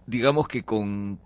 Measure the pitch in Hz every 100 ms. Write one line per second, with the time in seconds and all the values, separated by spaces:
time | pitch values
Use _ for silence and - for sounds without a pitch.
0 | - 117 131 151 - 123 - 110 101 101
1 | 101 95